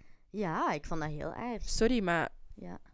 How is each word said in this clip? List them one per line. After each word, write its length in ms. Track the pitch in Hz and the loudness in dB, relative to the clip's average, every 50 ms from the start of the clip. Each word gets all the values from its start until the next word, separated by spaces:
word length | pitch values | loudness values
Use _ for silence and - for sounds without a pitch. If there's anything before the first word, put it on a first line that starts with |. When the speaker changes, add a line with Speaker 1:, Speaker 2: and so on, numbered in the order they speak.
| - - - - - - | -20 -20 -20 -20 -18 -8
Speaker 1:
Ja, 420 | - 208 202 165 160 220 330 294 | -4 0 0 2 2 2 2 2
ik 140 | 170 151 - | 0 0 -2
vond 160 | - 165 160 | -2 -2 -2
dat 80 | 151 156 | -2 -2
heel 240 | 151 151 143 165 - | -4 -4 -4 -6 -4
erg. 360 | - 233 247 226 - - - | -6 -6 -4 -4 -4 -2 0
Speaker 2:
Sorry, 320 | - - 220 233 254 233 190 | 4 4 6 6 6 4 4
maar 260 | 175 170 165 131 - - - - - - | 4 4 4 2 2 -2 -10 -14 -16 -14
Speaker 1:
Ja. 240 | - 190 175 - - - - | -12 -10 -10 -12 -12 -14 -18